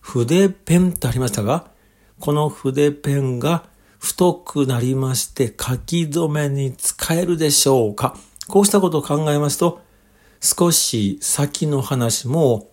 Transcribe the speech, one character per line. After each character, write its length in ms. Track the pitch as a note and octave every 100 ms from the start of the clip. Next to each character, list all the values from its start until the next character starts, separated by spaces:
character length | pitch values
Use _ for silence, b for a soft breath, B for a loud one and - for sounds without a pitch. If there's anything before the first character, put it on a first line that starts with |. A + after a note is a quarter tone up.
筆 480 | - B2 A#2+ E3+ G3
ペ 280 | F#3+ - E3+
ン 160 | F#3
と 140 | F3 -
あ 40 |
り 80 | B2
ま 100 | B2+
し 20 |
た 120 | -
が、 280 | G#2+ D#3 - b b b b b
こ 140 | -
の 160 | D3+ D3+
筆 420 | - C3+ C3+ D3
ペ 220 | D3 -
ン 260 | C#3 C3+ B2
が 260 | C#3 E3 b b b b
太 340 | - - F3+ F3
く 320 | - D3 C3
な 120 | A#2+
り 140 | B2
ま 220 | C3 C3 C3
し 120 | -
て、 260 | - A#2+ -
書 180 | - B2+
き 280 | - E3+ D#3+
初 220 | D3+ D#3+
め 220 | D3+ C#3+
に 240 | C#3 C3+
使 400 | B2 - - -
え 120 | E3 F3
る 120 | E3+
で 120 | D#3
し 180 | C#3+ C#3
ょ 180 | C3 A2
う 80 | G#2
か。 220 | C3 B B B -
こ 140 | G3
う 40 | G3+
し 40 |
た 120 | G#3
こ 80 | F3+
と 80 | D#3
を 40 |
考 300 | - D3 D#3
え 80 | D3
ま 100 | D3
す 80 | -
と、 240 | F3 D#3+ b b b b b b
少 300 | - - F3
し 460 | E3 - A#2 G2+ F#2
先 440 | - - C#3+ - D#3
の 140 | C#3
話 460 | B2 C3+ A#2 A2+ A#2+
も 420 | D#3 D3 A2 -